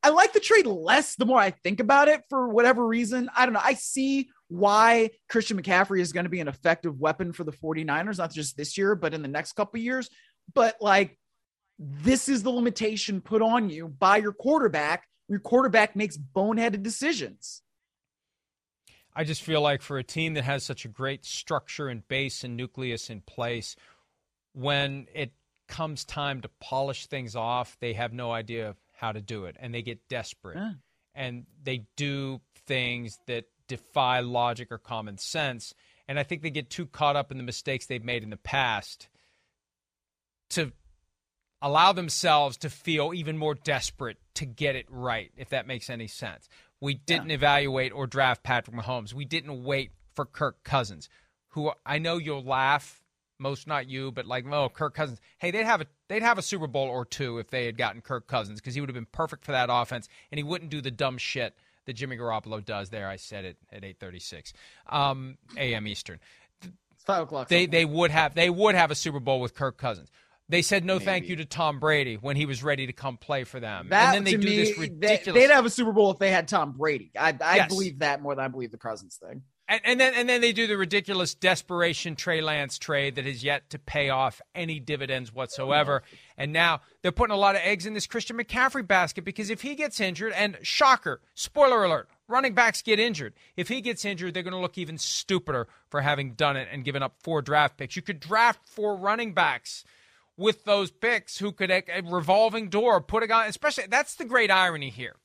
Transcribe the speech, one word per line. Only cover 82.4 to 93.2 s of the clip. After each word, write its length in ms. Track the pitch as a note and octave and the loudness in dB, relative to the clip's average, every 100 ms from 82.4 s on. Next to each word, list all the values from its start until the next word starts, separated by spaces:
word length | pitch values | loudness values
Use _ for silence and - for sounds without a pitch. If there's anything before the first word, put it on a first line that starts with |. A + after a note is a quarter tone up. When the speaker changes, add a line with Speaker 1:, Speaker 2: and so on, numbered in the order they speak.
Speaker 2:
Lance 380 | D#3 D3+ C#3+ - | 0 -2 -4 -8
trade 380 | - D3 C#3 C3 | -2 0 0 -4
that 80 | C3+ | -6
has 160 | B2+ | -4
yet 260 | C3+ C#3+ _ | -2 -2 _
to 80 | D3 | -16
pay 300 | - C#3+ C#3 | -6 -2 0
off 300 | C3 C3 - - | 2 0 -2 -16
any 240 | - E3 D#3 | -8 -6 -6
dividends 540 | B2+ D3 C3+ C3 A#2+ | -6 -6 -4 -4 -6
whatsoever. 720 | A#2 B2+ - C3 D3 C#3+ C#3 - - _ - | -8 -8 -4 0 2 4 0 -2 -20 _ -8
And 160 | C#3 | -4
now 300 | D#3+ E3+ D#3 _ _ | 2 4 2 _ _
they're 80 | F#3 | -4
putting 240 | E3+ A#3 | 0 0
a 40 | G#3 | 4
lot 180 | G3+ G3 | 4 4
of 60 | |
eggs 200 | F3 G3+ | 2 0
in 80 | F#3 | -2
this 120 | G#3+ - | -6 -6
Christian 300 | A#3 - A#3 | -6 -6 -8
McCaffrey 500 | A#3 A#3+ C4 C4 G3 | -6 0 2 0 2
basket, 380 | F#3+ E3+ - | 2 2 -2
because 260 | F#3 F#3+ G#3 | -10 -8 -6
if 120 | A3 | -6
he 120 | C4 | -8
gets 240 | C#4+ D4+ - | -6 -6 -2
injured, 340 | G3 E3 A3 | -4 -2 -6
and 220 | F#3 G#3 F#3+ | -2 -2 -2
shocker, 580 | G3 - C4+ B3+ - B2+ _ | -4 4 6 6 2 -6 _
spoiler 480 | - - - C#4 B3 | -12 -8 4 6 6
alert, 240 | F#3+ D#3 - _ _ | 4 2 -2 _ _
running 260 | A#3+ C4+ | 0 2
backs 260 | G#3 A#3 - | 4 2 2
get 200 | - G#3+ | 0 2
injured. 340 | A#3 E3+ | 2 0